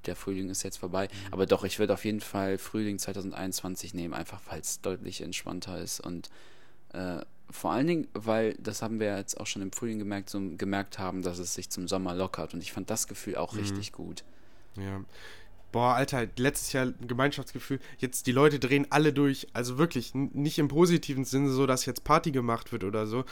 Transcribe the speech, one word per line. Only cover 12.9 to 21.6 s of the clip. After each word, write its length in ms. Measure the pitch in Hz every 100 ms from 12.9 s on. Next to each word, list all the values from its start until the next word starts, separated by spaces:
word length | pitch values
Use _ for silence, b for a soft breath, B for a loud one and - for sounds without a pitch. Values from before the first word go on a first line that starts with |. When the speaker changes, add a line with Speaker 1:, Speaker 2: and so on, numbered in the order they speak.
Speaker 1:
das 180 | 110 -
Gefühl 280 | 101 104 -
auch 180 | 87
Speaker 2:
Mhm. 60 | 107
Speaker 1:
richtig 320 | 101 98 101
gut. 320 | - 85 87 - b b b b -
Speaker 2:
Ja. 240 | 98 98 95 B B B B - -
Boah, 220 | 117 123
Alter, 320 | 123 139 135 113 -
letztes 380 | 131 143 -
Jahr 100 | 135
ein 220 | 127 127 120
Gemeinschaftsgefühl. 720 | 123 143 143 123 127 - 135 B B
Jetzt, 300 | 127 - 131
die 60 |
Leute 260 | 123 151 143
drehen 280 | 127 143 143
alle 240 | 147 156
durch. 320 | 135 143 135 -
Also 240 | - 123 127
wirklich, 360 | 170 131 -
n-, 160 | 131 139
nicht 240 | - 147 160
im 100 | 147
positiven 560 | 143 180 175 - 135
Sinne 240 | 131 135 139
so, 160 | 131